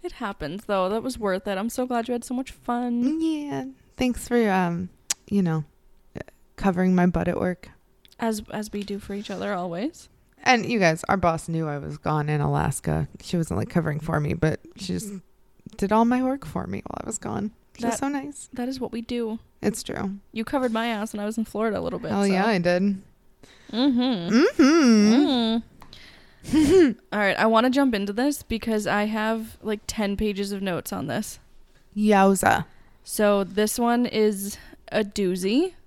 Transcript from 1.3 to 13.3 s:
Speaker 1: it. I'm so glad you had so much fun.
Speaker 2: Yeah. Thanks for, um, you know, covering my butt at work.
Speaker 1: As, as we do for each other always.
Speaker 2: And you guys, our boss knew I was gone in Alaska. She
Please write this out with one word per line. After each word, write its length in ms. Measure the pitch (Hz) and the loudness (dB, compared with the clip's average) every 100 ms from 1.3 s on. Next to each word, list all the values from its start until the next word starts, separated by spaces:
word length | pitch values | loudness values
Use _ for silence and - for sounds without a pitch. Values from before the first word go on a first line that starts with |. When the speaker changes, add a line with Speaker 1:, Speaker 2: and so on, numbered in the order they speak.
| 185 202 | -2 -2
Speaker 1:
it. 100 | 190 | -4
I'm 100 | 220 | -4
so 160 | - 254 | -4 -2
glad 220 | 240 233 | -2 -2
you 40 | |
had 120 | 240 | -6
so 100 | - | -4
much 160 | 247 262 | -8 -8
fun. 680 | - - 240 247 240 247 320 | -10 -6 -4 -2 0 0 0
Speaker 2:
Yeah. 440 | 320 311 294 277 262 262 _ - | 0 -2 -4 -8 -8 -14 _ -4
Thanks 320 | 254 233 - | -2 -2 0
for, 200 | 240 220 | 2 4
um, 400 | 190 180 170 185 _ _ - - | 2 0 -2 -8 _ _ -12 -2
you 140 | 202 | 0
know, 220 | 175 160 147 _ _ - _ - - _ _ - | 2 0 -4 _ _ -20 _ -16 -16 _ _ -2
covering 380 | 202 175 185 | 0 2 2
my 120 | 185 180 | 4 4
butt 220 | 170 175 | 2 -2
at 100 | - | -2
work. 320 | 180 175 - _ _ _ _ - | -2 -4 -14 _ _ _ _ -6
Speaker 1:
As, 220 | 233 214 - | -4 -4 -8
as 220 | 208 214 | -10 -8
we 100 | 208 | -8
do 160 | 202 202 | -8 -10
for 160 | - | -10
each 160 | 196 214 | -12 -10
other 220 | 190 202 | -8 -6
always. 560 | 190 180 170 262 - - _ _ _ | -6 -6 -6 -8 -10 -20 _ _ _
Speaker 2:
And 200 | - 240 | 2 2
you 140 | - 233 | 2 2
guys, 260 | 175 160 - | 2 2 0
our 80 | 196 | 0
boss 320 | 175 160 - | 2 -2 -4
knew 180 | 165 160 | -4 -4
I 100 | 143 | -6
was 200 | 151 147 | -8 -8
gone 300 | 160 151 147 | -2 -2 0
in 120 | 151 | 0
Alaska. 680 | 147 143 151 - 160 156 151 - | 0 0 0 -2 -2 -2 -4 -10
She 140 | - | -6